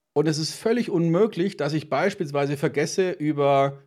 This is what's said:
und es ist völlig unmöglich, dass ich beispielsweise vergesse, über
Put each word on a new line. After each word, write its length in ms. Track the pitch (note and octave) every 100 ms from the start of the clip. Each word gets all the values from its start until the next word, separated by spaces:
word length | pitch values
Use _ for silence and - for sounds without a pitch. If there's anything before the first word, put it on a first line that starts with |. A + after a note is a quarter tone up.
| _
und 120 | - D3+
es 100 | D3
ist 160 | D3+
völlig 360 | - A3 A#3+ A#3
unmöglich, 640 | F#3+ E3+ E3+ A3+ F#3+ F#3+ -
dass 160 | D3
ich 160 | D3+ D3+
beispielsweise 640 | C3+ F#3 G3 D#3 C#3+ C#3+ C#3+
vergesse, 540 | D#3+ C#3+ D#3 - F#3
über 680 | - D3+ D3 C#3+ C#3 C#3 C#3